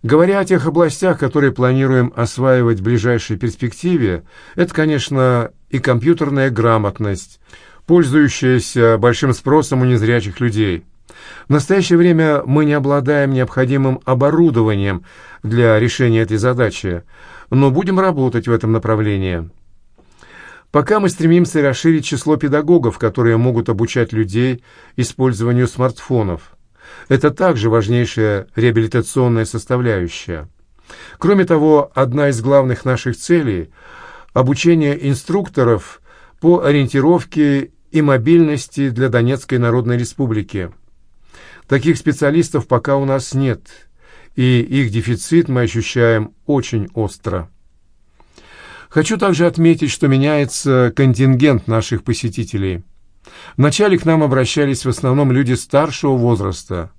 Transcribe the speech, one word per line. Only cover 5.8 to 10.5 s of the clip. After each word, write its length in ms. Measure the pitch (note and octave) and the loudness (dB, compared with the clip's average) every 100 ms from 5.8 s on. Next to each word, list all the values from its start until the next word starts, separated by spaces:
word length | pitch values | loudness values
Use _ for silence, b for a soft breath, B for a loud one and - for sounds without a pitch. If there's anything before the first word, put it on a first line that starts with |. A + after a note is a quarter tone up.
| C3+ A#2 C3 E3+ D3 C#3 C3+ | -2 0 2 0 0 0 0
грамотность, 880 | A#2 A#2 A2+ G2+ G2 G#2+ F#2+ - - b b b b - | 0 2 2 0 -4 -6 -6 -10 -20 b b b b 2
пользующаяся 1120 | F3 C#3+ D3+ D3 - C3 B2+ - B2+ A#2 A2+ | 2 4 2 2 0 0 0 0 0 2 4
большим 360 | A#2+ A#2 C3+ | 2 0 -2
спросом 480 | - C3+ D3+ - C3 | -2 2 0 2 0
у 40 | B2+ | 2
незрячих 560 | B2 A2 A#2+ G2+ - | 2 2 0 -4 -4
людей. 420 | B2 | -4